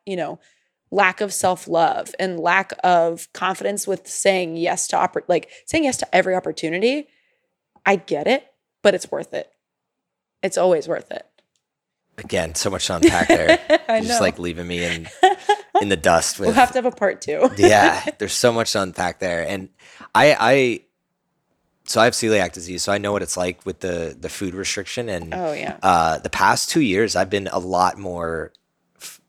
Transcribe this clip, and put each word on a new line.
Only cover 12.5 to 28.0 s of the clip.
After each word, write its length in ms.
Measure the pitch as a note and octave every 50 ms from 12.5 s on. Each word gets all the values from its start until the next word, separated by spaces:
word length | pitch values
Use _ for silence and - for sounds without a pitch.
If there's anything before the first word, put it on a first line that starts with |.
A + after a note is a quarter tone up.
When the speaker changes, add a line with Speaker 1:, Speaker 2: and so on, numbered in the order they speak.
| D#2+
Speaker 2:
so 160 | - - G#2
much 160 | F#2+ F#2 -
to 100 | - F#2
unpack 320 | E2+ - E4+ - E2+ - -
there. 300 | E4 - - - E4 F4 - -
Speaker 1:
<laughs> 200 | D4+ E4+ - -
I 80 | A3+
Speaker 2:
You're 80 | A3 A3
just, 140 | A3+ A#3+ A#3
Speaker 1:
know. 40 | G#3
Speaker 2:
like, 140 | - - F2
leaving 280 | F2 F2 D#2+ E2+ F2
me 160 | F2 F2 F2 F2
in, 220 | E2+ E2+ E2 E2 - - - - F#4+ G4 - - - G#4 G4+ - _ - - -
in 80 | -
the 60 | - -
dust 400 | D#2 - E2+ E2 - - - -
Speaker 1:
<laughs> 20 |
We'll 80 | G2+ A2
Speaker 2:
with 80 | A2
Speaker 1:
have 140 | - B3 B3 -
to 60 | B3+
have 80 | A#3
a 40 | B3
part 300 | - - G#3 F#3+ - -
two. 300 | - - D3+ - - C4 -
<laughs> 60 | -
Speaker 2:
Yeah, 500 | - F4 - G2+ F#2+ E2 D#2 - - D4+ - -
there's 140 | G#2 G2 -
so 200 | - - A#2+ A2+
much 200 | A#2 A2+ - -
to 80 | G#2+
unpack 380 | F#2+ F#2 D#2+ - F#2 F2 E2+ -
there. 280 | F#2+ F2+ E2+ E2+ E2
And 220 | D#2+ G2+ F#2+ F#2+ - _ _ _ - - - - - -
I, 200 | A2 C3 D3+ C#3+ -
I, 420 | A2 A#2 C3+ C#3 C3 B2 G#2+ - _ _ _ _ _ _ _ _ _ _ _ _ _ _ _ _ _ _ _ _ _
so 160 | - - A2
I 40 | A2+
have 100 | A#2+ A2+
celiac 380 | - A#2+ A2 G#2+ G2+ F#2 F2 -
disease, 300 | F#2 E2+ F2 F2+ E2+ -
so 100 | - G2+
I 60 | G2+
know 140 | G2+ G2+ G#2
what 100 | G2+ F#2
it's 140 | E2 -
like 280 | F2+ F2+ F#2 - _ -
with 140 | F#2+ F2+ -
the, 360 | - F#2 F2 E2+ E2 D#2+ D2+ -
the 100 | - D#2+
food 260 | - - G2+ F#2 F2
restriction. 540 | F#2+ F#2 - - G#2 F#2 - - B2 A#2+ A2+
And, 260 | G2 E2+ E2+ E2 -
Speaker 1:
Oh, 180 | F#3 F3+ D#3+ D3
yeah. 240 | - - - - - -
Speaker 2:
uh, 360 | F#2+ F2 E2 E2 E2 D#2 D2
the 120 | - -
past 400 | - - F#2+ G2+ A#2+ - - -
two 100 | - E3
years, 360 | D3 G#2+ F2+ G2 A2+ G2+ -
I've 140 | F2+ G2 F#2+
been 180 | G#2 G2+ G2 F#2
a 100 | - F#2
lot 380 | F2+ F#2 F#2 F2 F#2 F#2 -
more 540 | G2